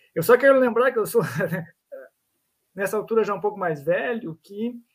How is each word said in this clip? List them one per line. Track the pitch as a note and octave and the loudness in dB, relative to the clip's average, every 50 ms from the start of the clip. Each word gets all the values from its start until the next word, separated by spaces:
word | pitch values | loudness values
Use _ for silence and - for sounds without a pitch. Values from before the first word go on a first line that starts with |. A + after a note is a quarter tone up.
| _ _ - | _ _ -6
Eu | E3 | -2
só | E3 - B3 | 2 4 4
quero | - C#4 C#4 C4+ C4 | 6 6 6 6 6
lembrar | C4 A#3+ A3 A#3 B3+ C4+ | 4 2 2 2 2 2
que | B3 A#3 | 2 -2
eu | G3+ | -2
sou, | D#3+ - A#3 | 0 0 0
<laughs> | E3+ - - D#3+ G3 D#3 F3 F#3+ E3 - _ _ _ - - C3+ C3 - _ _ _ _ _ _ _ _ _ _ _ _ - | 0 -2 -4 -4 -4 -4 -4 -6 -10 -12 _ _ _ -20 -20 -20 -20 -20 _ _ _ _ _ _ _ _ _ _ _ _ -8
nessa | F#3 G3 F#3+ A3 | -6 -4 -4 -4
altura, | G#3+ F#3 - A3+ A3 G#3 | -4 -2 0 0 0 0
já | G3+ G3+ | 0 -2
um | F3 | -2
pouco | G#3 G#3 F#3+ G3 | -2 -4 -4 -2
mais | F#3+ E3+ D#3 C#3+ | -4 -4 -4 -2
velho, | C#3 D#3+ F3 G#3+ A3+ B3 A#3+ A3+ - D#3+ D#3+ - | -2 0 0 0 0 -4 -4 -6 -6 -10 -12 -14
que, | _ - G3+ G3+ A3+ A#3+ A#3 A#3+ - _ | _ -14 -8 -6 -6 -6 -6 -10 -18 _